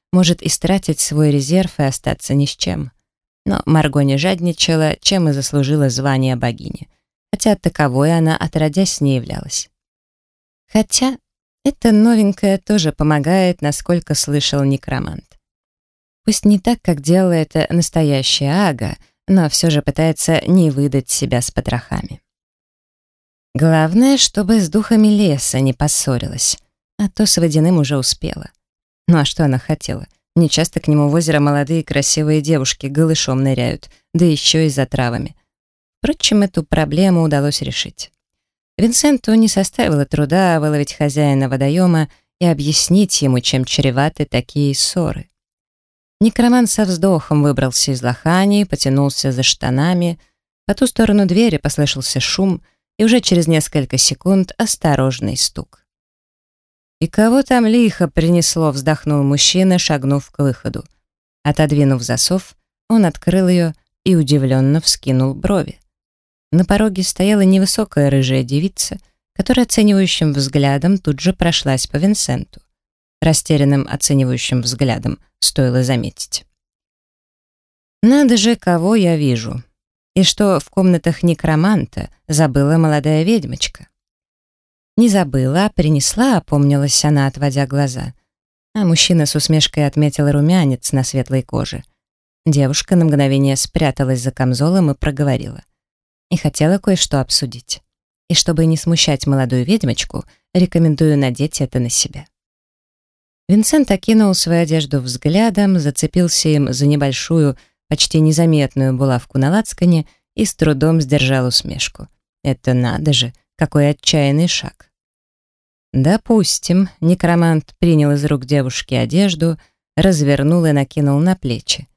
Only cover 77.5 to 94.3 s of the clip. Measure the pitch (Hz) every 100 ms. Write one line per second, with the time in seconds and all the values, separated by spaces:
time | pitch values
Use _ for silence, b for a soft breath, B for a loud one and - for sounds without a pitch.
77.5 | _ _ _ _ _ 226 285 262 233 220
78.5 | 233 185 170 185 226 175 160 143 117 110
79.5 | 120 - _ _ _ _ 190 185 - 202
80.5 | 165 - 196 185 170 170 - 175 160 160
81.5 | 156 190 208 - - - _ - 151 151
82.5 | 139 139 165 160 147 151 156 175 226 127
83.5 | 123 - - - _ _ _ _ _ _
84.5 | _ _ _ _ - 233 196 147 131 127
85.5 | 165 208 - 151 147 - - 269 196 -
86.5 | 147 143 143 143 - 151 147 139 135 143
87.5 | 135 135 139 139 127 - - _ _ _
88.5 | _ _ 214 180 165 - 170 147 151 -
89.5 | 156 - 156 143 151 147 - 143 143 151
90.5 | 185 143 123 - 139 127 135 123 131 -
91.5 | 113 113 123 - _ _ _ _ _ 165
92.5 | 143 135 147 - 175 160 143 139 139 139
93.5 | 135 - - 147 131 131 127 127